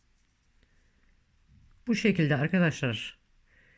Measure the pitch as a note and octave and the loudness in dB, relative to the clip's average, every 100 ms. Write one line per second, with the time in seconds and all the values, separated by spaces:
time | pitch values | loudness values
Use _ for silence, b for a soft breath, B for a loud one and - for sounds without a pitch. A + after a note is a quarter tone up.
0 | _ _ _ _ _ _ _ _ _ _ | _ _ _ _ _ _ _ _ _ _
1 | _ _ _ _ _ _ _ _ - A3 | _ _ _ _ _ _ _ _ -4 0
2 | G#3+ F#3 D3 C#3+ D#3+ F#3 E3+ - C3 G#2+ | 2 2 2 0 0 2 0 0 -4 -4
3 | - - _ _ b b b | -10 -18 _ _ b b b